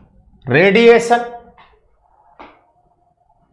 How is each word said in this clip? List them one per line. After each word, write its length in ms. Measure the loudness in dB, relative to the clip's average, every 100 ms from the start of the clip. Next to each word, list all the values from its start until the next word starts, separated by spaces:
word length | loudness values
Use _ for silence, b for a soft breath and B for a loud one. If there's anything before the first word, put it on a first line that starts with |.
| _ _ _ _ -4
radiation। 760 | 0 0 2 2 2 0 -4 -6 -18 -20 _ -20 _ _ _ _ _ _ -20 -20 _ _ _ _ _ _ _ _ _ _